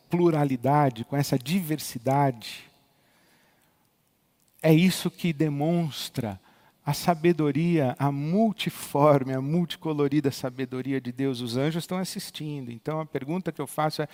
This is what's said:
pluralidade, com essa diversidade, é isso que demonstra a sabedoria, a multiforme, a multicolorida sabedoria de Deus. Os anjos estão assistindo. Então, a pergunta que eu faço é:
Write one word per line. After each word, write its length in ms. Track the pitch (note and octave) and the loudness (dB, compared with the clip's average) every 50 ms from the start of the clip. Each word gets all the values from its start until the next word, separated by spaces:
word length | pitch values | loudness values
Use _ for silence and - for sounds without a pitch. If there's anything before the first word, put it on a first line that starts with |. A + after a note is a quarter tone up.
| _ - | _ -2
pluralidade, 960 | - F3 F3 E3+ D#3+ D3 D3 C#3 C3 A#2+ A#2+ C3 C#3+ D3 D3 C3+ A#2 A2 A#2 | 2 4 4 4 4 4 2 0 0 0 2 2 4 4 4 2 0 -2 -8
com 120 | - C#3 | -4 -2
essa 220 | C#3+ C3+ - C#3+ B2+ | -2 0 0 0 -2
diversidade, 1300 | A#2+ C3+ F3 G3+ E3+ D3+ D#3 C#3+ - - - B2 A2+ C3 C3+ C#3+ C#3+ C#3 A#2+ A2+ - - - - - - _ _ _ _ _ _ _ _ _ _ _ _ _ _ _ _ _ _ _ _ _ _ _ _ _ _ _ _ _ _ _ _ _ _ _ _ _ - | 0 0 -2 -2 -2 -2 -4 -6 -6 -8 -10 -4 -2 0 2 2 2 2 0 -4 -8 -16 -16 -16 -20 -20 _ _ _ _ _ _ _ _ _ _ _ _ _ _ _ _ _ _ _ _ _ _ _ _ _ _ _ _ _ _ _ _ _ _ _ _ _ 0
é 100 | - D#3+ | 4 6
isso 380 | D#3+ D#3 F#3 F#3 - - - F3 | 6 8 6 6 4 2 -4 -6
que 220 | - - - F3 | -4 -2 -2 -2
demonstra 1080 | D#3 C#3 D#3+ D3+ C#3+ C#3 D3 D#3+ F3 E3+ E3 C#3+ A#2+ - - - - C3+ A2+ G#2+ F#2+ - _ _ _ _ _ _ _ _ - | 0 0 0 0 0 0 0 0 0 0 0 -2 -4 -8 -10 -8 -6 -6 -6 -6 -6 -10 _ _ _ _ _ _ _ _ -6
a 80 | D3 D3 | -4 -4
sabedoria, 1040 | - - F3+ E3+ D#3 D#3 F3 E3+ D3+ D#3 D3 C3 D3 E3 F3 E3+ D#3 C#3 B2 - - | -2 0 0 0 2 4 2 4 4 2 0 2 2 2 2 2 2 2 2 0 0
a 140 | C3+ C#3 | 0 0
multiforme, 1200 | C#3 C#3 D3 D#3 F3+ G#3 A3+ A3 F#3+ - - E3 - - - - - C#3+ C#3+ D3+ C#3+ C#3 C3 C3 C3 | 0 -2 -2 0 2 2 2 2 0 -2 -6 -8 -8 -8 -8 -2 2 6 6 6 6 6 4 0 -4
a 60 | C3 | -4
multicolorida 880 | C3 C#3+ D#3+ F3 F3 - - - - D#3+ D#3 C#3+ C#3+ C#3 C#3+ D3+ C#3 C#3 | -2 0 0 0 0 -2 -4 -6 -4 -4 0 2 2 2 2 2 2 0
sabedoria 720 | - - - B2+ B2 C3 C3+ B2 - B2+ B2+ C#3 C3+ C3+ | -2 -2 -6 -8 -6 -6 -8 -6 -6 -6 -4 -4 -4 -4
de 100 | B2+ B2 | -4 -6
Deus. 300 | A#2+ B2+ C3+ C3+ B2+ A#2 | -4 -2 -2 -2 -2 -4
Os 160 | B2 A#2 A#2 | -6 -4 -2
anjos 260 | B2+ C#3 D#3+ D#3+ E3+ | 0 0 0 -2 -2
estão 160 | - - F#3 F#3 | -4 -6 -6 -6
assistindo. 720 | F#3 - - G3+ - - - - D3+ D3+ D3 C#3+ B2+ A#2+ | -6 -6 -8 -10 -10 -12 -12 -10 -10 -8 -8 -8 -10 -12
Então, 300 | A#2 A2+ - D3 D#3 D#3 | -12 -10 -8 -6 -6 -6
a 40 | D#3 | -6
pergunta 460 | - - C#3 B2 C#3 E3+ F#3 F3+ E3 | -6 -8 -8 -6 -4 -6 -4 -4 -6
que 100 | D3+ - | -8 -8
eu 60 | C#3+ | -8
faço 360 | - - - D3+ D#3 - - | -8 -4 -2 -2 -2 -2 -2
é: 20 | D3+ - | -6 -8